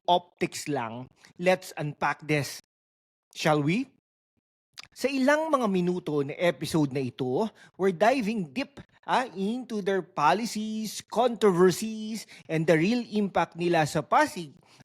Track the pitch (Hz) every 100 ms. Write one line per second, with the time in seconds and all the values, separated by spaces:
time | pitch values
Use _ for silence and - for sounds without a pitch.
0 | - 175 - - 180 - - 139 113 120
1 | 127 _ - - 180 185 - - 151 -
2 | - - 147 151 135 - - _ _ _
3 | _ _ _ - 165 151 143 208 269 _
4 | _ _ _ _ _ _ _ - - -
5 | 262 277 262 302 320 277 233 185 175 180
6 | 170 147 139 151 175 170 160 165 143 139
7 | 123 - 127 135 214 - - - 190 165
8 | 214 269 202 226 156 131 285 - - _
9 | - 196 254 175 196 247 233 214 196 190
10 | - - 147 190 240 214 220 220 220 -
11 | - 208 247 226 214 170 185 170 220 220
12 | 214 220 - - - 160 160 165 185 247
13 | 226 208 202 190 165 170 175 170 151 160
14 | - 247 302 190 151 - _ -